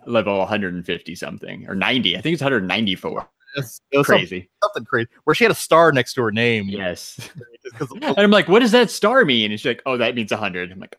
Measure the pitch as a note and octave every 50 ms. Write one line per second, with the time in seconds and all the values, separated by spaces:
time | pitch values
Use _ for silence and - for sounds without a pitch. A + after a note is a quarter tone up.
0 | - - A#2 A2+ F#2+ G#2 G2+ F#2+ F#2 G2+ G#2+ G#2 G2 F2+ F2 F2+ F2 - E2+ E2+
1 | - D#2+ F2 - D2+ D2 G2 - - F#2+ G2 F#2+ F#2 F2+ F#2 F#2+ F#2 A2 B2+ B2+
2 | G2+ F#2 E2 F2+ - D#3 E3+ D3+ C3+ C#3 C3 G#2+ F#2 F2+ F2+ G#2+ A2+ F#3+ - -
3 | - E2 - - - - _ _ _ - - C#3+ B2+ - - - _ _ C#3 C#3+
4 | C#3 C#3 D3+ - - F2 F#2 F#2 F#2 _ _ - - - - D3 A2+ - C3 A#2
5 | A#2 - _ _ - D3+ D#3 - A#3 G#3 D#3 - - - E3 E3 E3+ D#3+ D3 B2+
6 | A#2 - - C3 A#2+ G#2+ G2+ A2+ A#2+ A#2+ A#2 G#2+ G2 G2 G2+ G2 F#2+ F2+ F2 -
7 | - - - - A#2 - - - - - - - - B2 A2+ - D3+ - C3+ A#3
8 | D#4 C#4 - G3 G#3 G#3 G#3 G3 D3+ E3+ F#3 A#3 C4 G#3+ G#3+ B3 A#3+ - - -
9 | G3+ G#3 B3+ C4 A3+ D3 B2 A#2 G#2+ G#2 G#2 G#2+ - - A2+ - - C3+ B2+ A#2+
10 | A#2 A#2+ B2 A#2+ G#2+ G2+ B2 G#2+ G#2 G2 F2+ F2+ F2+ F2+ F#2 F#2+ F#2 - -